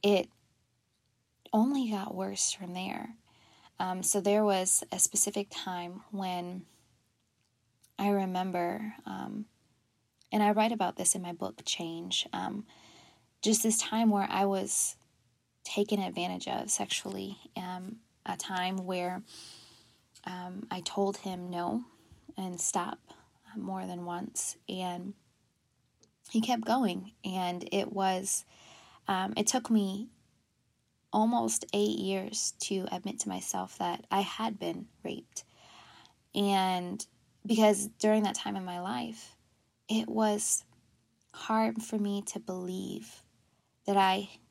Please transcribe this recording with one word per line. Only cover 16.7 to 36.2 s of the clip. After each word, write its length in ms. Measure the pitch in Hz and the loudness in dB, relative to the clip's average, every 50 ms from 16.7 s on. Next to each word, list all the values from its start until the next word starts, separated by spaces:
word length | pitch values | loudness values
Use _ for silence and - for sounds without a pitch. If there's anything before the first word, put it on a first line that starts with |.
| - - 208 - - - - 190 190 190 190 196 202 - - - _ | -2 -2 0 -2 -2 -4 -4 -6 -8 -6 -8 -8 -10 -12 -16 -12 _
um, 420 | - 185 180 185 185 185 190 226 226 _ _ _ _ _ | -8 -8 -6 -8 -8 -8 -10 -12 -14 _ _ _ _ _
a 120 | - 185 - | -8 -6 -6
time 400 | - - 190 180 180 185 190 190 | -6 -4 -2 -2 0 0 -2 -2
where, 460 | 185 185 185 180 175 180 180 185 214 - - - - - - - - - - - - _ _ _ _ _ _ - - | -2 -2 -2 -2 0 -2 -4 -6 -10 -12 -18 -18 -18 -18 -18 -20 -20 -20 -20 -20 -20 _ _ _ _ _ _ -14 -10
um, 420 | - 185 180 180 180 185 190 214 220 | -10 -8 -8 -8 -8 -8 -10 -8 -8
I 120 | - 185 | -8 -6
told 360 | 165 - - - 202 196 202 - | -6 -4 0 2 2 2 0 -2
him 320 | - 196 185 180 175 180 | -6 -6 -6 -6 -6 -6
no 360 | 180 175 175 175 208 233 247 - - _ - _ - - _ - 311 - | -4 -2 -2 0 0 -2 -4 -6 -16 _ -20 _ -20 -20 _ -16 -10 -8
and 220 | 190 185 180 175 | -6 -6 -4 -2
stop 400 | - - - 190 175 - - - _ - - - - _ _ _ _ - 214 | -4 0 0 0 -2 -2 -6 -10 _ -20 -20 -20 -20 _ _ _ _ -14 -10
more 320 | 220 196 185 190 190 190 185 | -8 -6 -6 -6 -6 -6 -6
than 180 | 180 175 175 | -8 -6 -6
once, 520 | 175 175 175 190 - - - - - - - _ - | -6 -6 -6 -6 -6 -6 -6 -6 -6 -8 -10 _ -10
and 440 | 190 185 185 180 175 180 180 196 202 _ _ _ _ _ _ _ _ _ _ _ _ _ _ _ _ _ _ _ _ _ _ - | -6 -4 -4 -4 -4 -6 -8 -10 -12 _ _ _ _ _ _ _ _ _ _ _ _ _ _ _ _ _ _ _ _ _ _ -2
he 120 | - 226 | 0 0
kept 240 | 220 - 240 233 220 | 2 2 0 0 2
going, 480 | - 220 262 254 196 175 190 185 202 - _ - | 2 2 4 4 2 0 -2 -8 -10 -18 _ -10
and 420 | 202 185 185 180 180 175 180 - - | -6 -4 -2 -2 -2 -2 -4 -6 -2
it 200 | - 196 190 - | 0 0 0 0
was, 540 | 208 196 196 190 185 185 190 196 - - - _ - - - - - - - - - - _ - | -2 0 2 2 2 2 0 -2 -2 -2 -4 _ -20 -20 -20 -20 -20 -20 -20 -20 -20 -12 _ -2
um, 260 | 196 185 190 190 - | 0 0 0 -2 0
it 120 | - 208 - | 0 2 2
took 240 | - 254 254 - | 2 0 2 4
me 380 | 226 220 202 190 190 202 226 - - _ _ _ _ _ _ _ _ _ _ _ _ _ _ _ _ _ _ _ | 4 4 4 4 -2 -6 -8 -10 -14 _ _ _ _ _ _ _ _ _ _ _ _ _ _ _ _ _ _ _
almost 540 | - 214 214 226 240 233 226 226 220 - - - - | 4 4 4 6 4 4 2 2 0 0 -2 0 2
eight 240 | 202 208 208 214 - | 2 2 2 2 0
years 560 | 196 190 196 190 190 214 214 - - - - _ | 0 0 0 -2 -2 -4 -4 -2 -2 -2 -4 _
to 260 | - - 196 190 185 - | -4 -2 -2 -2 -2 -2
admit 280 | - 180 - 190 - - | -4 -4 -6 -6 -6 -4
to 80 | - 208 | -4 -4
myself 480 | 185 180 - - - 190 - 180 - - | -4 -6 -6 -4 -4 -4 -4 -6 -4 -4
that 260 | 190 180 175 - - - | -2 -2 -2 -4 -4 -2
I 100 | 190 196 | 0 0
had 380 | 196 185 - - 220 226 214 - | 0 0 -2 -4 -4 -4 -4 -4
been 280 | 180 170 165 175 - - _ _ _ | -4 -4 -4 -6 -8 -14 _ _ _
raped, 420 | - - - - _ _ - - _ _ - - - - - - - - - - - _ _ | -8 -8 -8 -10 _ _ -16 -16 _ _ -20 -20 -20 -20 -20 -20 -20 -20 -20 -20 -20 _ _